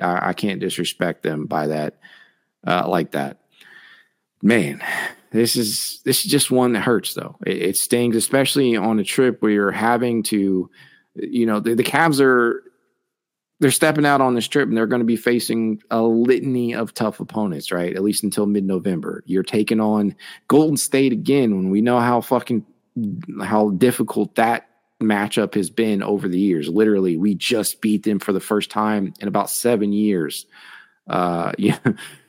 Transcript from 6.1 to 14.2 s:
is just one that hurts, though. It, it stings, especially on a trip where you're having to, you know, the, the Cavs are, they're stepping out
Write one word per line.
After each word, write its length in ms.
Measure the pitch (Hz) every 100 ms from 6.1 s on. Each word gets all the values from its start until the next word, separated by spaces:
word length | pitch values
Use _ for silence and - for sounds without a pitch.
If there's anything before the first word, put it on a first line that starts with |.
| 131
is 60 | -
just 200 | 139 -
one 220 | 127 123
that 80 | 113
hurts, 320 | 127 110 -
though. 220 | - - - -
It, 160 | 95
it 140 | 92 101
stings, 400 | - 120 120 110
especially 600 | - 135 131 143 127 113
on 220 | 104 110
a 60 |
trip 380 | 95 - 127 110
where 100 | 107
you're 180 | 104 101
having 500 | 92 113 120 123 113
to, 460 | 104 104 98 95 87 - - _ _
you 320 | - 101 123 113
know, 140 | 107
the, 140 | 113
the 100 | 117
Cavs 360 | 123 135 165 139
are, 420 | 135 123 117 - - _ _ _ _ _ _ _ _ _
they're 100 | 135
stepping 340 | - 156 151
out 160 | 147 139